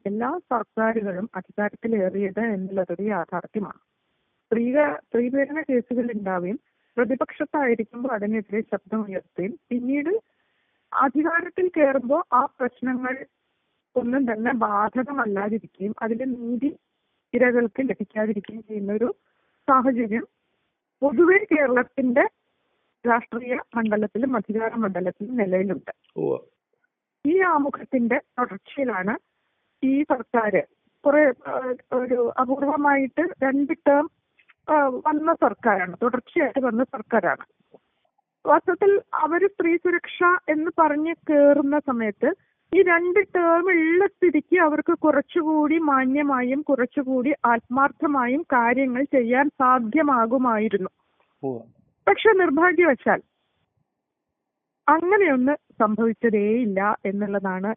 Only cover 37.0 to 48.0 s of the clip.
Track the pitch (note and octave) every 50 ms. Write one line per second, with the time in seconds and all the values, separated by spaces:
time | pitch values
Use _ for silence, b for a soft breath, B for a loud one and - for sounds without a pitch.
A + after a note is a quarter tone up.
37 | - - A#3+ G#3+ F3 D#3+ C3 - - _ _ _ _ _ _ - _ _ _ _
38 | _ _ _ _ _ _ _ _ - - C#4+ E4+ - - F4 - G#4 G4+ G4+ G4+
39 | - - - - D4+ D4 E4 F4 F#4 G4 - - E4+ E4 E4+ E4+ - F4+ F4 E4+
40 | - - - - F4+ F4 F4+ - - - D#4 D4+ D#4 F4+ - - D#4+ D4+ D4 D4
41 | D#4 E4 E4 _ - - D4+ C#4+ C#4+ C#4+ C#4+ C#4+ C#4 C#4 C#4+ D4+ - C#4 B3+ A#3
42 | A3+ G#3+ G3+ - A#3+ C#4+ G4 _ _ _ _ _ _ - - F#4 F#4+ F4+ E4+ E4+
43 | F4 F4+ F4 G#4 G4 - - F4+ E4+ E4 E4 E4+ F4 F#4+ F#4 E4 D#4+ D#4+ E4+ F4+
44 | G4+ - _ - F4+ F4 C#4 D4+ - - E4+ F#4 E4+ D4+ D4+ D4+ - - E4+ -
45 | - D#4 C#4 C#4+ C#4 _ - F4+ D4+ D#4 D#4 D4+ D4+ C#4+ D#4+ E4 D#4+ D4 C#4 C4
46 | C4 B3+ C4 D4 D4 C#4 C4+ B3 B3 B3 C4+ D4 D4+ - C#4 A#3 B3 - - D4
47 | C4 B3+ C4 B3+ A#3 C#4+ - - - A#3 A#3 A#3 - - A#3+ C4+ C#4 C#4+ - -